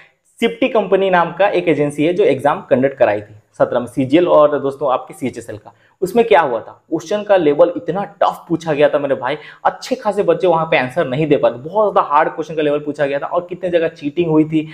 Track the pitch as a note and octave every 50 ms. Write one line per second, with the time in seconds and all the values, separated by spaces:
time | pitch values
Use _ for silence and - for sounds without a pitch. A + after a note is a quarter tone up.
0 | - _ _ _ _ _ _ - A#3 A3+ A3+ - C4+ B3+ B3+ A3+ G3+ F#3 G3 F#3+
1 | G3 F#3+ F3+ F3 E3+ E3 E3 - F#3+ G#3 F#3+ F3+ F3 E3+ D3+ C#3 D3 D3 C#3+ -
2 | D3 E3 F3 G3 G3+ C3+ C3+ B2 A#2+ C#3+ D#3+ F#3 - - C#3+ B2 C3 C#3 C#3 -
3 | B2 G#2+ G#2 G#2+ G#2+ - G#2+ - _ _ _ - C#3 B2+ B2 A#2+ A#2+ A2+ - D3
4 | C3+ B2+ C3+ E3+ F3+ E3 D#3 D3+ D3+ D3 D3 C#3 C3 C#3 C#3 - D3+ C3+ B2+ B2+
5 | - - C#3 - C3+ A#2+ G#2+ A#2 A2 - G#2+ G#2 - - - _ _ _ _ _
6 | - F3+ F3+ A#3+ A3+ A3+ G#3 E3+ D#3+ C3+ A#2+ A2 - G2+ - - _ - D#3 E3
7 | - - G#3 G#3 G#3 G#3 G3+ F#3 D#3+ D3 C#3 D3 F3 - - D#3 - - D#3+ G3
8 | G3+ - - - - - - - - - E3+ D#3+ - E3+ D3+ C#3 D3 C#3 D#3 D3
9 | C#3+ C3+ C3 A#2 A#2+ B2+ D3+ D3+ - - - - - - - - - - B3+ -
10 | - G#3+ F#3+ G3+ F#3+ E3+ D#3+ E3+ F#3 F3+ E3 D#3+ D#3+ D#3+ D#3+ D3 B2+ B2+ - F3
11 | D#3+ C3 B2 C#3+ D#3+ D3 D3 A#2+ - A#2 A#2+ B2 C3 D#3+ F3+ G#3+ G#3+ G3 F3+ G3
12 | F3 - C#3+ D3+ E3 E3+ - E3 D#3 - D#3+ D#3 D3+ D3 D3 D3 D3 D3 C#3+ D3+
13 | D3 C#3 C#3 C#3+ D#3 - - F3 F3 F3 F3+ F3 - F3+ E3+ E3+ E3 D#3+ E3 -
14 | D#3 D3 C#3 F3 F3 D#3+ D#3 D#3 D#3 D#3 D#3+ D#3 D3+ D#3